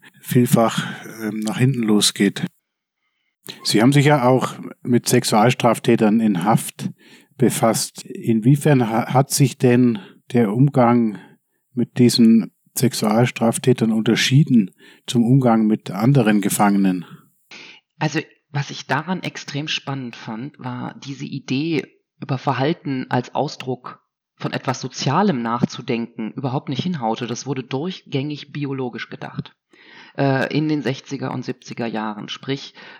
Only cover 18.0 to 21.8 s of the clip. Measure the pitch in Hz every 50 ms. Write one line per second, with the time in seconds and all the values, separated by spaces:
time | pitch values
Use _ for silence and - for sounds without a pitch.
18 | 151 151 147 160 - - _ _ _ _ 143 143 139 - - - - - 135 143
19 | 156 180 185 175 - 147 - - - - - 143 156 151 - - - 143 135 135
20 | 127 117 - - - 123 110 110 131 147 - - 131 127 123 123 123 - - 117
21 | - 135 139 127 147 - - 139 - - 127 135 156 170 160 131